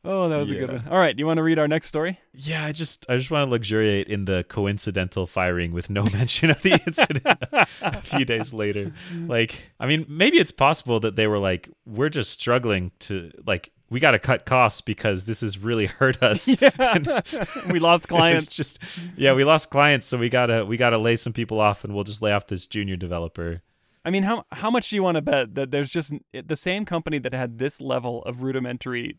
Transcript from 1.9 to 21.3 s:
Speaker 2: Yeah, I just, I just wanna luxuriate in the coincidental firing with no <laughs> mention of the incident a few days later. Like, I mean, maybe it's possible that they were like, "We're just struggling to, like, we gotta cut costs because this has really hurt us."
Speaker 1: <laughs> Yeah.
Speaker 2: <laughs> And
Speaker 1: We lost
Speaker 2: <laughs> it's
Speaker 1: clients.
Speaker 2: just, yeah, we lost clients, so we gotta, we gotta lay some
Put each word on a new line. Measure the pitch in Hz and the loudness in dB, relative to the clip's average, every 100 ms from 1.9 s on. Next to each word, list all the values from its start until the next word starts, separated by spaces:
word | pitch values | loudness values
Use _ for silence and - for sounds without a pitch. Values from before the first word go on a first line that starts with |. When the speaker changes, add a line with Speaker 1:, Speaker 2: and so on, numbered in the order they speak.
| 156 165 180 _ | -4 -4 -6 _
Speaker 2:
Yeah, | 131 143 160 | -14 -8 -6
I | 151 | -6
just, | 151 156 - - | -6 -6 -8 -2
I | 127 | -2
just | 131 | 0
wanna | 151 139 | -2 0
luxuriate | 120 104 110 107 101 - | 0 0 2 4 2 0
in | 104 98 | -4 0
the | 92 87 | -2 -2
coincidental | - 101 101 - 95 90 - 90 | -2 -2 -2 -4 -2 -2 -4 -4
firing | - 90 87 85 | 0 0 0 -2
with | 87 - | -4 -4
no | 101 | 0
<laughs> | 101 | 0
mention | 98 123 - 165 | 0 0 2 4
of | 147 | 4
the | 190 - - | 4 4 2
incident | 214 - 143 - - - 285 - - | 2 2 2 0 0 2 2 0 0
a | 202 113 | -6 -6
few | - 139 | -4 -2
days | 123 113 123 | 0 -2 -4
later. | 113 104 104 101 151 180 170 170 | -4 -4 -2 -6 -10 -12 -10 -2
Like, | 120 113 - - _ | 0 0 -4 -18 _
I | 123 | -2
mean, | 156 156 | -2 -2
maybe | 151 220 320 | 0 4 4
it's | 170 | 2
possible | - 139 156 - 113 | 2 2 2 0 0
that | 110 104 | 0 0
they | 107 | 0
were | 104 | 2
like, | 98 90 - _ - | 0 -2 -6 _ -12
"We're | 107 151 | -2 -2
just | 156 - | -2 -6
struggling | - - 123 120 98 90 _ | -4 0 0 2 -2 -2 _
to, | - 98 85 - - | -8 -8 -8 -12 -4
like, | 92 - _ _ | -4 -4 _ _
we | 123 | 2
gotta | 151 110 | 4 4
cut | - 123 - | 2 -2 2
costs | 131 117 - | 4 4 2
because | - 104 113 95 101 | -8 -2 -2 -2 -4
this | 110 | -6
has | 110 95 | -6 -6
really | 110 113 98 | -4 -2 -2
hurt | - 131 127 | 2 0 4
us." | 123 107 - | 2 2 2
Speaker 1:
<laughs> | 262 | 6
Yeah. | 269 254 | 6 6
Speaker 2:
<laughs> | |
And | 254 196 147 247 - 294 196 - 180 | 2 2 0 -2 -4 -8 -6 -8 -2
Speaker 1:
We | 175 | 2
lost | 170 170 | 4 4
Speaker 2:
<laughs> | |
it's | - | 4
Speaker 1:
clients. | 170 165 165 151 - | 4 4 4 0 -6
Speaker 2:
just, | 143 - - - 175 - | -8 -8 -14 -14 -14 0
yeah, | 135 | 4
we | 131 | 6
lost | 139 156 - | 6 4 4
clients, | 139 147 139 - | 4 4 4 0
so | 123 | -2
we | 117 | 0
gotta, | 123 120 113 101 | 2 2 2 0
we | 117 | 2
gotta | 123 113 | 2 4
lay | 113 117 | 2 0
some | 120 | -2